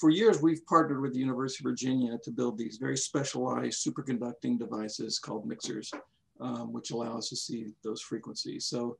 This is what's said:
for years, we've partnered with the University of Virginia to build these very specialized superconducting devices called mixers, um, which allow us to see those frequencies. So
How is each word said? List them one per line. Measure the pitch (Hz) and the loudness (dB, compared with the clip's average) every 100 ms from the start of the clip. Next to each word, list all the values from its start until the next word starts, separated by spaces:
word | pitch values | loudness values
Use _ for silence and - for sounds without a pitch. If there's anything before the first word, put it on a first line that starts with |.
for | 156 | 6
years, | 170 226 160 | 8 8 8
we've | 160 156 - | 6 4 6
partnered | 165 143 135 | 6 6 2
with | 135 | 0
the | 127 | 0
University | 131 127 131 - | 0 0 -2 -2
of | 139 | -2
Virginia | 123 131 131 120 117 | 0 2 2 2 -2
to | - | -6
build | 113 123 110 | 0 0 0
these | 110 110 | -6 -4
very | 135 135 | -2 -2
specialized | - 143 135 127 127 123 123 - | 0 0 0 -2 0 0 -2 -2
superconducting | - - 135 120 120 117 127 120 | -2 -4 -2 -2 -2 -4 0 0
devices | 113 113 107 - 113 - | 0 -4 -4 -6 -4 -4
called | - 107 110 | -4 -6 -6
mixers, | 113 123 107 - - - _ _ - | -6 -6 -8 -8 -12 -14 _ _ -10
um, | 123 120 117 | -8 -6 -6
which | 117 - | -8 -6
allow | 117 117 117 | -4 -4 -4
us | - | -6
to | 123 | -6
see | - 120 107 - | -6 -6 -8 -8
those | 110 107 | -6 -6
frequencies. | - 113 113 - - - - | -4 -6 -6 -8 -8 -6 -4
So | 123 120 120 | -2 -4 -6